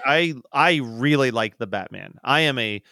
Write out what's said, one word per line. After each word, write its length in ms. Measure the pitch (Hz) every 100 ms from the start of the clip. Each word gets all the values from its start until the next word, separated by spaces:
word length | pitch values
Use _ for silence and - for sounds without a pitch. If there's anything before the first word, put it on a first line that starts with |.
I, 300 | 135 156 170 135 -
I 240 | 139 165 160
really 460 | 120 113 139 147 131
like 260 | 113 110 -
the 80 | 107
Batman. 480 | 101 92 98 98 -
I 180 | - 147
am 180 | 156 131
a 220 | 110 104 -